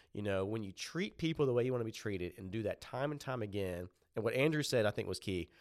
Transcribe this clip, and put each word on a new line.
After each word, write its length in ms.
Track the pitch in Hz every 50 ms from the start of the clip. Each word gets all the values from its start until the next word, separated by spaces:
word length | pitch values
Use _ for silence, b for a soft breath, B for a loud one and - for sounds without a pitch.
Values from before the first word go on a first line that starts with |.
| B B _
you 100 | 104 104
know, 220 | 104 98 95 95
when 180 | 98 110 113 107
you 80 | 98
treat 480 | 92 - - - - 160 196 214 - -
people 260 | 165 160 160 156 147
the 80 | 131 120
way 100 | 123 120
you 80 | 127
wanna 140 | 127 120 113
be 60 | 110
treated 420 | 110 - - 110 101 90 90 87 - -
and 100 | 98 95
do 140 | 92 113 107
that 180 | 98 87 -
time 300 | - - - 123 135 147
and 100 | 151 143
time 220 | - - 131 123 107
again, 440 | 104 95 101 98 92 90 87 90 90 - _ _ _ _
and 100 | 117 104
what 80 | 113 -
Andrew 300 | 127 135 160 160 151 139
said, 240 | - - 123 107 104
I 20 |
think, 160 | - - 104 95
was 120 | 92 -
key, 280 | - - 95 90 82 b b b